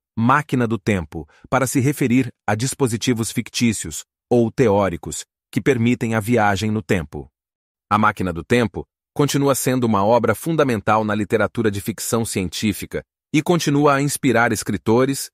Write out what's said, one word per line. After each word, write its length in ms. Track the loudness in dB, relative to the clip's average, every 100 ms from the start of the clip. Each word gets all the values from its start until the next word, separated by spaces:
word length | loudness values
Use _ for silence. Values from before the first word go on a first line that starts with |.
| _ 0
máquina 500 | 2 2 0 -2 -2
do 100 | -2
tempo 500 | -2 -2 -4 -12 -14 _ -4
para 180 | -2 0
se 120 | 0
referir 520 | 0 0 2 2 0 -4 -4
a 80 | -2
dispositivos 760 | -2 -2 -2 0 0 0 -2
fictícios 760 | -6 -6 0 0 0 -6 -12 -16 _ 0
ou 200 | 2 2
teóricos 760 | 2 2 2 0 -4 -10 -12 -14 _ _
que 100 | -2
permitem 540 | 0 2 2 0 -2 -2
a 40 |
viagem 520 | 0 2 2 0 -2
no 100 | -4
tempo. 480 | -2 -2 -4 -12 -16 _ _ _ _ _ -2
A 80 | 2
Máquina 360 | 2 2 -4
do 100 | -4
Tempo 440 | 0 0 0 -4 -14 _ _
continua 400 | -2 0 0 0
sendo 300 | 0 0 0
uma 200 | 0 2
obra 300 | 4 2 2
fundamental 720 | -2 -2 0 0 0 0 0
na 100 | 0
literatura 560 | -2 0 0 0 -2 -2
de 100 | -2
ficção 460 | -6 -8 -4 -4 -2
científica 800 | -4 -4 -2 -2 -4 -6 -10 -12 _ _
e 120 | 0
continua 520 | 2 0 2 2 2 2
a 60 |
inspirar 500 | 0 0 2 2 2
escritores, 760 | 0 -4 -4 0 2 2 -4 -10